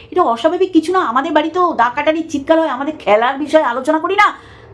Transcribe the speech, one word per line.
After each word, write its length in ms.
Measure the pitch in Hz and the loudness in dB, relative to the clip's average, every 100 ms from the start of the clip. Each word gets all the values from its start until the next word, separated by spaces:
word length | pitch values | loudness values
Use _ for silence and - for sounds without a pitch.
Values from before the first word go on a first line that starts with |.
| - | -6
এটা 100 | - | 0
অস্বাভাবিক 500 | 294 220 320 359 370 | 0 0 0 0 2
কিছু 200 | 320 320 | 0 2
না। 80 | 370 | 0
আমাদের 320 | 277 247 320 | 0 -2 0
বাড়িতেও 420 | 302 311 359 349 | 0 0 0 0
দা 180 | 233 240 285 | 2 0 0
কাটারি 280 | 302 320 | -2 -2
চিৎকার 360 | 320 277 277 320 | -4 -4 0 2
হয়, 80 | 320 | 2
আমাদের 260 | 247 285 302 | -2 -6 -6
খেলার 380 | 190 208 247 277 | 0 2 2 -2
বিষয়ে 260 | 302 311 | 0 2
আলোচনা 360 | 269 240 262 311 | 2 -2 -2 0
করি 160 | 311 392 | 0 2
না, 180 | - - - - - | 0 0 -18 -20 -20